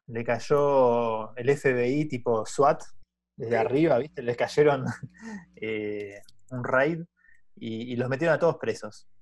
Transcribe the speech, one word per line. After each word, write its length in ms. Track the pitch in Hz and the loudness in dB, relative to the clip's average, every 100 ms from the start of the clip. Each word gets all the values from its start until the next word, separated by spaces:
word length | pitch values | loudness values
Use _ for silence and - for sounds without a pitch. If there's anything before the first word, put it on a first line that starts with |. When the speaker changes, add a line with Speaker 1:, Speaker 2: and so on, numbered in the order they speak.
| - | -10
Speaker 1:
le 160 | 117 | -6
cayó 1120 | 120 117 - 147 143 135 123 120 117 110 107 123 | -2 -2 2 2 4 6 6 4 0 -4 -6 -4
el 120 | 123 | 0
F 240 | 143 139 | 2 2
B 160 | 123 123 | 2 2
I 160 | 147 151 | 0 -2
tipo 380 | 127 123 113 | -4 0 0
swat 380 | 107 - 139 - - - - _ _ - | 0 2 4 2 -4 -18 -20 _ _ -10
desde 220 | 117 117 | -2 0
Speaker 2:
Ok. 80 | 113 | 2
Speaker 1:
arriba, 320 | 135 165 123 | 2 4 2
¿viste? 240 | 151 - | 0 -8
Les 140 | 120 123 | -4 -2
cayeron, 480 | 120 - 147 135 | 0 4 4 4
<laughs> 720 | 120 - 123 - 226 202 - - | -2 -8 -12 -16 -14 -14 -16 -12
eh, 640 | 110 107 104 104 101 101 - - - | -8 -6 -6 -6 -10 -14 -20 -20 -12
un 120 | 127 | -8
raid 400 | 120 127 147 165 170 _ _ - - - | 0 2 2 0 -8 _ _ -20 -20 -14
y, 360 | 117 113 123 | -10 -8 -6
y 40 | 120 | -4
los 120 | 127 | -2
metieron 260 | 135 165 | 0 0
a 40 | 143 | 2
todos 180 | 170 151 | 2 0
presos. 520 | 117 - 107 - - - | -4 -6 -8 -16 -20 -6